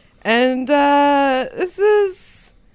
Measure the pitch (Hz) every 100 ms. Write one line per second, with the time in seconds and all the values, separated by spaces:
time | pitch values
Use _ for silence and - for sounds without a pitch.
0 | _ _ 202 233 254 254 262 285 285 285
1 | 285 285 277 262 254 - 359 - 415 415
2 | 392 359 - - - _ _